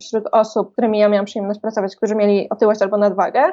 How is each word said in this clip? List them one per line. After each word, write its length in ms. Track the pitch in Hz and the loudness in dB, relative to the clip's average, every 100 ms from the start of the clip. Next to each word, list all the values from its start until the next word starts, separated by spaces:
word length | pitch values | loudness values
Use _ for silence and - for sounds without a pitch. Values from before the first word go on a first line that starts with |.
wśród 240 | - 220 214 | -8 -6 0
osób, 400 | 220 220 220 202 | 0 2 -2 -4
którymi 260 | - 226 214 | -2 0 2
ja 100 | 208 | 2
miałam 180 | 202 202 | 2 -2
przyjemność 340 | 220 196 208 | -6 -6 -6
pracować, 360 | 220 220 190 - | -6 -4 -6 -4
którzy 180 | 208 | -4
mieli 340 | 214 208 202 - | 0 2 2 -2
otyłość 320 | - 214 214 | 0 2 2
albo 140 | 196 208 | 0 0
nadwagę, 460 | 208 190 175 240 311 | 0 0 0 2 0